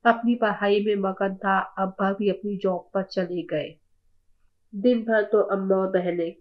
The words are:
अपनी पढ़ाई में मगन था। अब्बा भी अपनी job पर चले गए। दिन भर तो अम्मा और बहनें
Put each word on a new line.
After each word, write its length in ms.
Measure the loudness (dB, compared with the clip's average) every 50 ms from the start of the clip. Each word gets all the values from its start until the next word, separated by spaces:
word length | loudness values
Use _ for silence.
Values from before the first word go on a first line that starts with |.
| 4
अपनी 280 | 2 2 2 2 0 0
पढ़ाई 500 | 2 0 -2 0 0 0 2 2 2 2
में 100 | 0 0
मगन 380 | 0 -2 -2 -2 -2 -4 -4 -4
था। 220 | -4 0 0 0 0
अब्बा 540 | 0 -4 -4 -4 -4 -4 -2 -2 -2 -2
भी 180 | 0 0 0 0
अपनी 260 | 0 -2 -6 -6 -6
job 340 | -2 -2 -2 -2 -2 -6 _ -4
पर 80 | -4
चले 400 | -4 -2 -4 -4 -4 -2 -4 -8
गए। 360 | -6 -4 -4 -4 -4 -6 -12 _ _ _ _ _ _ _ _ _ _ _ _ _ _ _ _ _ _ _ -10
दिन 280 | 2 2 4 4 4
भर 200 | 2 2 2 2
तो 160 | 2 2 2 2
अम्मा 380 | 2 2 0 -2 2 2 2
और 120 | 2 2 2
बहनें 440 | 0 0 0 0 -2 -2 -4 -4 -6 _